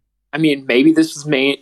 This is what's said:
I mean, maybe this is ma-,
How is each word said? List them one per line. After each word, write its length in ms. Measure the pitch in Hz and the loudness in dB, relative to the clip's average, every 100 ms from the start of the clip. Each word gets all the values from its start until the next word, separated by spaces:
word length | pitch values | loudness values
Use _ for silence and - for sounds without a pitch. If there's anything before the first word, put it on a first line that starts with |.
| _ _ _ | _ _ _
I 80 | 147 | -2
mean, 260 | 156 139 135 | -2 -2 -2
maybe 260 | 123 147 | 2 4
this 240 | 160 160 151 | 2 0 -4
is 120 | 147 | -4
ma-, 340 | 139 139 139 | -2 -2 -4